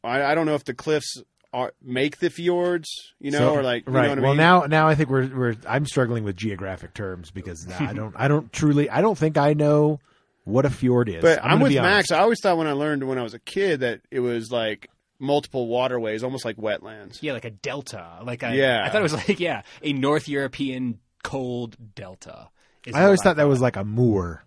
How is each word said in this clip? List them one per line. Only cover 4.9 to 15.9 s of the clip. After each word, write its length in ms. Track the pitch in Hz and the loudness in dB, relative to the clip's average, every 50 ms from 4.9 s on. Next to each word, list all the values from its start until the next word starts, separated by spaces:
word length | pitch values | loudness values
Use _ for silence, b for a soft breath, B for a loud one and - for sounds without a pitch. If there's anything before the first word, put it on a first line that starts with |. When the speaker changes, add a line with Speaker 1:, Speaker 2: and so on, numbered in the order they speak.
| 156 | 4
Speaker 2:
think 140 | 143 156 123 | 4 2 2
we're, 180 | 135 135 131 135 131 | 2 0 0 0 -2
we're, 200 | 131 123 120 113 113 - | -2 -2 -2 -2 -4 -6
I'm 200 | - 113 143 147 | -4 -2 -2 -2
struggling 360 | 135 - 143 127 113 120 117 107 | 0 2 0 2 2 0 -2 -2
with 120 | 101 95 | -4 -6
geographic 560 | 87 101 110 101 90 101 95 92 87 - 87 | -4 -4 -6 -6 -6 -8 -8 -8 -10 -12 -16
terms 380 | _ - 104 95 92 87 85 - | _ -10 -8 -8 -8 -10 -14 -14
because 360 | - 95 85 92 87 80 - - | -14 -12 -12 -12 -14 -12 -14 -12
I 220 | - - 147 123 107 | -8 -8 -8 -6 -6
don't, 200 | 101 107 110 - - | -8 -8 -10 -6 -2
I 100 | 123 139 | 0 2
don't 240 | 147 156 - - | 2 0 0 -4
truly, 380 | - - 156 151 143 147 143 135 | -4 0 2 4 4 4 2 2
I 100 | 107 139 | 2 2
don't 160 | 185 220 202 | 2 2 2
think 220 | - 156 160 151 156 | 2 0 0 2 4
I 160 | 143 147 151 | 4 4 4
know 440 | 147 151 147 147 147 151 151 156 143 _ _ _ _ _ _ _ _ _ | 4 4 4 4 4 4 2 0 -2 _ _ _ _ _ _ _ _ _
what 220 | - 104 131 135 | 0 2 2 2
a 40 | 143 | 2
fjord 380 | 135 - - 123 123 123 117 110 | 0 0 2 2 4 4 2 0
is. 140 | 90 82 | -2 4
Speaker 1:
But 160 | - 165 160 - | 4 4 4 4
Speaker 2:
I'm 60 | - | 4
Speaker 1:
I'm 60 | - | 2
Speaker 2:
gonna 100 | 175 220 269 | 4 4 6
Speaker 1:
with 80 | 277 | 4
Speaker 2:
be 40 | 143 | 4
Speaker 1:
Max. 340 | - - 180 202 208 175 - | 4 4 4 4 2 2 2
Speaker 2:
honest. 20 | |
Speaker 1:
I 60 | 175 156 | 2 4
always 220 | 190 233 233 - | 4 2 2 2
thought 160 | - 196 175 165 | 2 2 2 2
when 80 | 160 | 0
I 60 | 151 | -2
learned 360 | 143 139 147 151 151 139 135 131 | -2 -2 0 -2 -2 -2 -2 -2
when 100 | 131 127 | -2 -4
I 40 | |
was 100 | 120 113 104 | -4 -6 -8
a 40 | 117 | -12
kid 400 | _ - - 190 196 190 160 135 | _ -6 -4 -2 0 0 0 0
that 220 | 127 120 110 95 _ _ | 0 -2 -2 -6 _ _
it 100 | - 131 | -4 -2
was 300 | 123 123 120 117 113 110 | -2 0 -2 -2 -4 -4
like 380 | 127 117 113 110 107 101 - - _ _ _ _ _ _ | -4 -2 -2 -2 -4 -6 -12 -20 _ _ _ _ _ _
multiple 480 | 135 135 143 147 143 - - 131 120 | -4 0 0 0 -2 -2 -6 -6 -4
waterways, 560 | 117 117 123 127 131 | -2 0 0 0 0